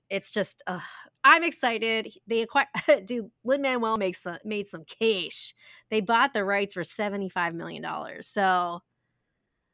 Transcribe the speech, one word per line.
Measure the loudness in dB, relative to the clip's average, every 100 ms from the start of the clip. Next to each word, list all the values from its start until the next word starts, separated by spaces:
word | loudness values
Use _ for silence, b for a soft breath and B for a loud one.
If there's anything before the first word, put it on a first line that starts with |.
| _
it's | -6 -4
just, | -4 -4 -4 -6
ugh. | -6 B B B _
I'm | 8 8
excited. | 6 0 -2 0 0 0 -2
He, | -12 -4
they | -2 0
acqui-, | 0 0 -2
<laughs> | 4 4 4
dude, | -6 -6 _
Lin-Manuel | 0 2 2 0 0 0
makes | 0 -2
some, | -8 -10 -6
made | -6 -6
some | -10 -16
cash. | -2 0 0 -2 -6 -8 -10 b b b
They | -4
bought | 2 2 4
the | 2 0
rights | 0 0 -4
for | -8
seventy-five | -4 -4 -2 -4 -2 -2 -2
million | -8 -8
dollars. | -8 -8 -8 -10 -8
So, | 0 4 4 2 -4 -12 _ _ _ _ _ _ _ _